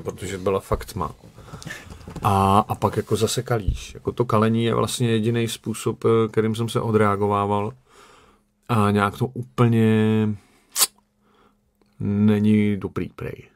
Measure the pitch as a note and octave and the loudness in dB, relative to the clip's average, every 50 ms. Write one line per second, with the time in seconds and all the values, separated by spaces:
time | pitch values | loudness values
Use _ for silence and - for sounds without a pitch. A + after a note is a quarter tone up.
0 | E2+ G2+ - - - F#2 F#2+ F#2 F#2 G2+ G2 F#2+ - - G#2+ - - - - F#2+ | -8 -8 -8 -8 -8 -8 -8 -4 0 0 0 0 0 -2 -4 -4 -4 -6 -6 -6
1 | E2 D2 - - - - - - - - - - - - - - - - - - | -6 -6 -6 -10 -20 -20 -20 -20 -20 -18 -18 -16 -16 -16 -16 -16 -16 -18 -20 -18
2 | - - - - - G#2+ G2 G2 G2 G2 G2 G2+ - - A#2 - - G#2 - A2+ | -18 -16 -10 -4 0 2 2 4 4 4 4 4 4 2 -2 -2 -2 -2 -2 -2
3 | G2+ - A2 G2 A2 G#2+ - - B2 - B2 A2+ G2+ F2+ - - - - - - | -4 -2 -2 0 0 -2 -2 -4 -4 -2 -4 -2 -2 -2 -4 -4 -6 -12 -16 -10
4 | - - - - A#2+ A#2+ - G#2+ A2 A2 A2+ A2+ A#2 A2+ A2+ A#2+ A2+ A2 - - | -8 -6 -4 -2 -2 0 2 2 2 2 2 2 0 0 0 0 0 -2 -2 -2
5 | B2+ A#2 A2+ A2+ G#2+ A#2 A#2 A#2+ A#2 A2 - - - - G#2+ - - A2+ A2 - | 0 0 2 2 2 0 0 0 -2 -2 -4 -8 -8 -8 -8 -4 -4 -4 -4 0
6 | - A2+ A2+ A2+ A2+ G#2+ - - G#2+ A2 A2 A2 A#2 A2 - A#2+ - A2+ A2 G#2+ | 2 2 4 4 2 2 0 0 0 0 0 -2 -4 -4 -2 -4 -2 0 2 4
7 | G#2+ G#2 G2+ G2 G#2 G2+ G#2 G2+ G2+ G2+ G2+ G2+ G2+ A2 B2 - _ _ _ - | 4 4 2 2 0 2 2 2 0 0 0 -2 -2 -4 -8 -14 _ _ _ -20
8 | - - - - _ _ _ _ _ _ _ _ _ - A#2+ A2 G#2 G2+ G2+ G#2 | -20 -20 -20 -20 _ _ _ _ _ _ _ _ _ -2 0 2 2 2 4 2
9 | G2+ G2+ G2+ - A#2 A#2 - - A#2+ - _ - B2 A#2 A#2 A2+ A2+ A2 A2 A2 | 2 0 0 -2 -6 -6 -6 -8 -12 -6 _ 2 2 4 4 4 4 4 4 4
10 | G#2+ G#2+ A2 A2 G#2+ G#2+ G#2 G2+ - _ _ _ _ _ - - - - _ _ | 2 2 2 2 0 0 -2 -6 -10 _ _ _ _ _ -6 -4 -4 -4 _ _
11 | _ _ _ _ _ _ _ _ _ _ _ _ _ _ _ _ _ _ _ - | _ _ _ _ _ _ _ _ _ _ _ _ _ _ _ _ _ _ _ -6
12 | G#2+ G2+ G2+ G2+ G#2 G#2+ G#2+ G#2 G#2 G#2+ G#2+ G#2+ G#2 G#2 G#2 F#2+ F#2 F#2 - - | -4 -2 0 2 4 4 4 4 4 4 4 4 4 2 0 -2 -6 -6 -6 -6
13 | F2+ - - - - - - - - - _ | -8 -8 -8 -10 -12 -12 -12 -12 -16 -20 _